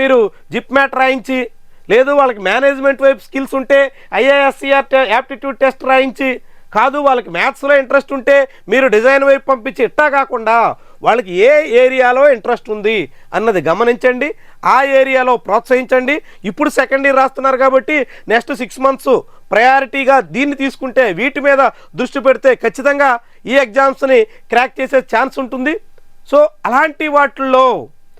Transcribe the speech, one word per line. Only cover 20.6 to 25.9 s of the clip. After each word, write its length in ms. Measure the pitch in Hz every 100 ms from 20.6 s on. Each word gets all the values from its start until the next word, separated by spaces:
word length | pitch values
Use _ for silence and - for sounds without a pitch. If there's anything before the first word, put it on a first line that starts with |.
తీసుకుంటే, 420 | 269 - 262 262 233 170
వీటి 200 | 262 285 277
మీద 160 | 277 240 - - 151
దృష్టి 200 | 247 277 262
పెడితే 240 | 233 269 233
ఖచ్చితంగా 460 | 226 - 277 285 277 240 - - 196
ఈ 20 | 277
ఎగ్జామ్స్ని 540 | 247 233 269 262 269 247 220 - -
క్రాక్ 260 | 240 254 -
చేసే 200 | 262 262 -
ఛాన్స్ 240 | 226 262 -
ఉంటుంది. 320 | 254 262 269 349 -